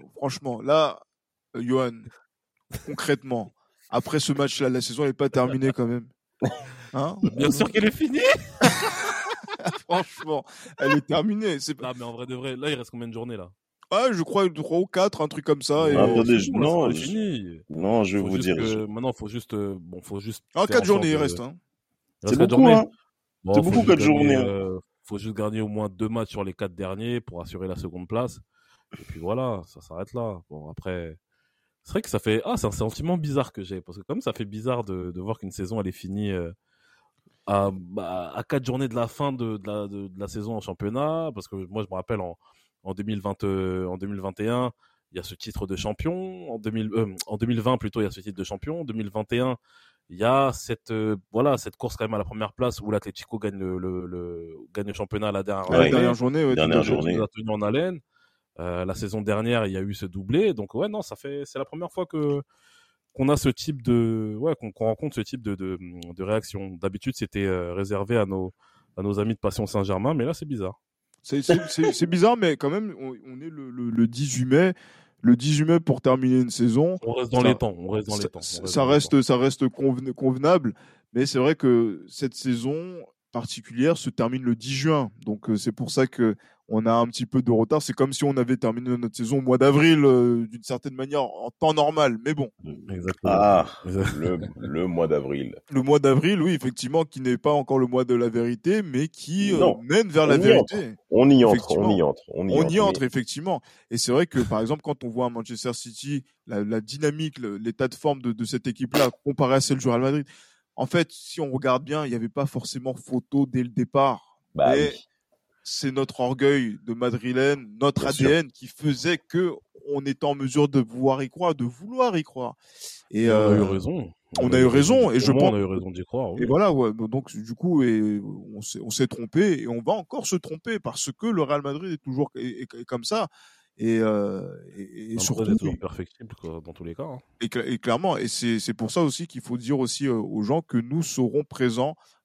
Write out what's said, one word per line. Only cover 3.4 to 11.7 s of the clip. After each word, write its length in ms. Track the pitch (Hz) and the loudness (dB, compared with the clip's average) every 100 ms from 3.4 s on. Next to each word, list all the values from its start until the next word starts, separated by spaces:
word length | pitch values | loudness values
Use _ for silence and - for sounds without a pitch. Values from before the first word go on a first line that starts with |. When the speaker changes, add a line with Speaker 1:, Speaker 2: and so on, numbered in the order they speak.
| 98 _ _ _ _ | -6 _ _ _ _
Speaker 1:
après 300 | 120 - 151 | -4 0 0
ce 120 | - | 0
match-là, 360 | 139 139 - 131 | 0 0 0 0
la 120 | 127 | 0
saison 260 | 117 120 143 | -2 -2 -2
n'est 80 | |
pas 160 | 131 139 | 0 0
terminée 420 | 131 127 131 135 | 2 2 2 0
quand 140 | 127 117 | 0 -2
même. 200 | 120 113 _ _ _ 127 - - - - | -2 -8 _ _ _ -4 -4 -12 -18 -10
Hein ? 240 | 135 147 202 - 117 | -6 -6 0 0 2
Speaker 2:
Bien 120 | 147 | 2
Speaker 1:
On 20 | |
Speaker 2:
sûr 180 | - 220 | 2 2
qu'elle 140 | 214 214 | 4 2
est 40 | |
finie. 300 | - 311 277 508 622 - - | 2 0 4 4 4 -2 4
Speaker 1:
<laughs> 1300 | 247 - 427 - 403 - 403 453 - 427 - - - | 4 4 -2 -4 -4 -6 -6 -10 -10 -8 -6 -6 -2
Franchement, 560 | - - - 156 147 - - - - | -2 -2 -8 -4 -4 -6 -16 -20 -2
elle 140 | 135 | 2
est 140 | 143 - | 2 2
terminée. 520 | 156 202 208 214 143 | 0 0 0 -2 -2
C'est 160 | 151 | -6